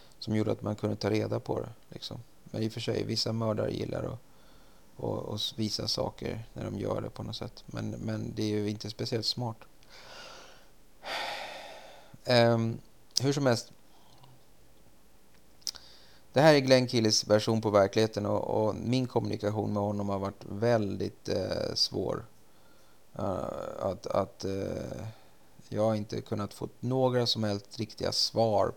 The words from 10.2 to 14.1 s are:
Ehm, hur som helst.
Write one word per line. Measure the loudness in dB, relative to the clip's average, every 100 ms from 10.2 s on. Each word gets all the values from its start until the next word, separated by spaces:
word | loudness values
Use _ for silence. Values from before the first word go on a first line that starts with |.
| -18 -18 -20 -20 -20 -20 -20 -16 -10 -6 -6 -8 -10 -12 -14 -16 -18 -20 -20 -8
Ehm, | 4 6 8 6 2 -2 -10 -20 -6 0
hur | 2
som | 4 4
helst. | 4 0 -16 -20 -20 -20